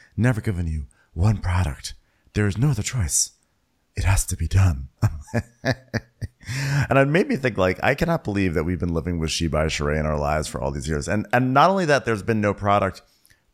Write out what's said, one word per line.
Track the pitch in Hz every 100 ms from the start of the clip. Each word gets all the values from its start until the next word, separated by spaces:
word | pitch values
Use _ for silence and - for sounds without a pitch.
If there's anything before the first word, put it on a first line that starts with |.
| _ -
never | 123 117
given | 113 87 82
you | 78 71 _ _
one | 80 104 98
product. | 90 90 80 65 - - _ _ _
There | 104 104
is | 104
no | 147
other | 110
choice. | - 127 80 - - _ _ _ _ _ _
It | -
has | 92 101 -
to | -
be | 80
done." | 95 92 67 67 - 107 76 -
<laughs> | 117 - _ 135 - - 117 - - - _ - 131 139 143 -
And | 131
it | 139
made | 170 294
me | 233
think, | 127 95
like, | 92 -
I | 107
cannot | 135 170 165
believe | - 101 92
that | 80
we've | 82 87
been | 87
living | 82 85 85
with | 80
She | - 82
by | 76 78
Sheree | - 73 76
in |
our | 78 76
lives | 73 76 73
for | -
all | 67
these | 71 65
years. | 73 78
And, | 104 -
and | 123 127
not | 139 170
only | 196 156
that, | 135
there's | 120 107
been | 104 110
no | 104
product, | 95 101 101 95 - _ _ _ _ _